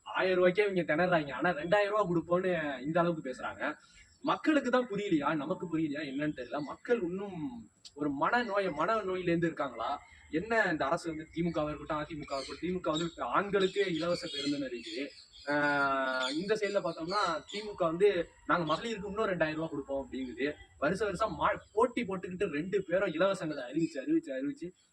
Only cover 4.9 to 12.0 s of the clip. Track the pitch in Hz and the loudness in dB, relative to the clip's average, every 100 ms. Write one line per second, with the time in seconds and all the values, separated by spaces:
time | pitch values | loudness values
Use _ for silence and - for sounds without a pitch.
4.9 | 202 202 160 143 156 139 - 175 160 156 | -2 2 2 2 0 -2 -4 -2 -2 -2
5.9 | 143 147 135 151 147 117 143 151 160 - | -2 -4 -2 -2 -4 -6 -6 -6 -6 0
6.9 | 233 170 185 202 175 143 120 113 _ - | 0 0 -4 -6 -6 -8 -8 -14 _ -18
7.9 | 143 147 139 170 240 240 202 185 143 175 | -4 -2 0 2 2 2 0 0 0 2
8.9 | 220 190 185 175 170 165 - 139 117 123 | 2 0 -2 2 2 2 0 -4 -4 -4
9.9 | 143 - - - 151 214 226 196 156 139 | -4 -8 -20 -6 -4 2 2 4 2 0
10.9 | 170 170 156 160 165 170 165 151 147 147 | 0 -2 -8 -6 -2 0 0 -2 -4 -4
11.9 | 156 | -4